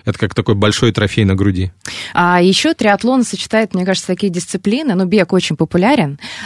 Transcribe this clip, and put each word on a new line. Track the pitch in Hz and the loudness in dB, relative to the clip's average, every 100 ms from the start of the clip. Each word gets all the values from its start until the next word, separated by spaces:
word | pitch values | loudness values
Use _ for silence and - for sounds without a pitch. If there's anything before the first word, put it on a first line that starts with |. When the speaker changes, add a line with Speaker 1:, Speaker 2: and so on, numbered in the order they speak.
| - | -8
Speaker 1:
это | - | -4
как | 104 | -4
такой | - - | -2 0
большой | 101 104 - 117 | 2 2 2 0
трофей | 107 104 - 101 | 2 0 2 2
на | |
груди. | 95 101 90 92 - - - - | 2 0 0 -4 -8 -16 -14 -6
Speaker 2:
А | - 175 180 | 0 2 4
ещё | 180 185 311 | 4 2 0
триатлон | 330 214 196 226 262 | 0 2 2 2 0
сочетает, | 226 185 - 220 220 | 0 -4 -2 -2 0
мне | 180 | -2
кажется, | 185 185 - | -2 -2 -2
такие | 180 202 | -2 -2
дисциплины. | 175 - 185 202 247 302 | -4 -6 -4 -2 0 0
Ну, | 185 | 0
бег | 185 208 170 | 2 2 2
очень | 185 - 156 | 0 0 -2
популярен, | 160 175 208 285 143 147 - - | -2 2 2 2 0 -4 -14 -16